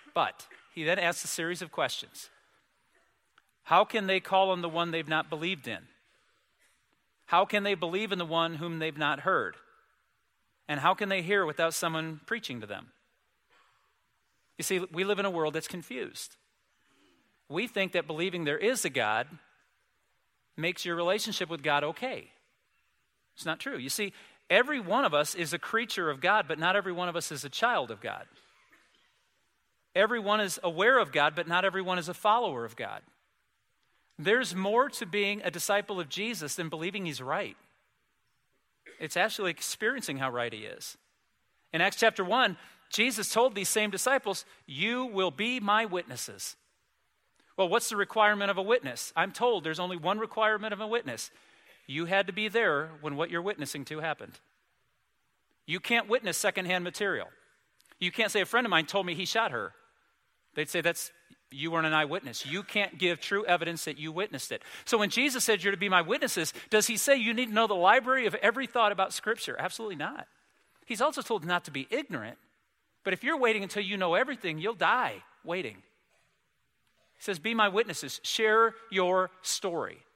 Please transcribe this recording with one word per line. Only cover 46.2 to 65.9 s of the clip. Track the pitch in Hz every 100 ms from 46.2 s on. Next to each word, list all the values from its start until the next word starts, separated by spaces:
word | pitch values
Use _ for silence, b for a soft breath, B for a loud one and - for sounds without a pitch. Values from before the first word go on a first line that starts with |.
| - 101 - - _ _ _ _ _ _ _ _ b b
Well, | 180
what's | 226 -
the | 208
requirement | 190 220 208 202 202
of | 190
a |
witness? | 196 247 135 117 -
I'm | 160 190
told | - 240 196
there's | 160 160
only | 180 175
one | 165 214
requirement | 220 220 214 214 214
of | 202
a | 214
witness. | 233 131 113 - b b b b b b
You | 143 170
had | 196 196
to |
be | 190 214
there | 226 202 143 160 151
when | 151 143
what | 170
you're | 170
witnessing | 190 196 139 143 135
to | 151
happened. | 156 143 90 - _ _ _ _ _ _ _ _ _ _ _ _ -
You | 175
can't | - 233 214
witness | 254 196 156
secondhand | 202 190 180 185
material. | 175 - 202 127 82 - _ _ _ _ _ -
You | 175
can't | - 214
say, | 208
"A | 175
friend | 226 233
of |
mine | 165 151
told | 196 180
me |
he | 165 180
shot | 226 220
her." | 120 95 - _ _ _ _ _ _ _
They'd | 147 156
say, | 175
"That's, | 165 165 - - _ _ _
you | 139 165
weren't | 165 156
an |
eyewitness. | 156 143 175 123 113 -
You | 196
can't | 190 208 196 165
give | 180 170
true | - 196
evidence | 196 175 165 165
that | 156 147
you | 156
witnessed | 160 214 170 -
it." | 110 B B B
So | 226
when | 202
Jesus | 226 285 254
said, | - 202
"You're | 196
to | 190
be |
my | 196